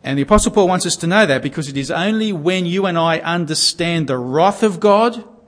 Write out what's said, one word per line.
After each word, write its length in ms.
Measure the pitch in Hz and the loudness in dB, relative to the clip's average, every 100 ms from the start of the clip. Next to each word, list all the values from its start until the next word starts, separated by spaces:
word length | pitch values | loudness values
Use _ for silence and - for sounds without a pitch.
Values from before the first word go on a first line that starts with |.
And 120 | - 139 | -4 -4
the 60 | |
Apostle 300 | 139 208 220 | 2 2 2
Paul 160 | - 185 | 2 2
wants 180 | 180 180 | 2 -2
us 80 | - | -4
to 100 | 165 | 0
know 180 | 196 202 | 2 2
that 160 | 131 | 0
because 260 | 135 - 143 | -2 -6 -6
it 80 | 139 | -6
is 140 | 135 | -4
only 420 | 160 185 220 220 | -2 -2 -2 -2
when 320 | 185 151 185 | -2 -2 0
you 220 | 180 180 196 | -2 -2 0
and 100 | 170 | 0
I 220 | 165 160 | 0 0
understand 880 | 165 175 160 156 - - 170 170 143 | -2 -4 -2 0 -2 0 -2 -2 -2
the 100 | 127 | -4
wrath 460 | 123 139 185 202 | -2 2 2 2
of 160 | 220 170 | -2 2
God 460 | 208 202 233 240 - - | 4 4 4 -2 -16 -20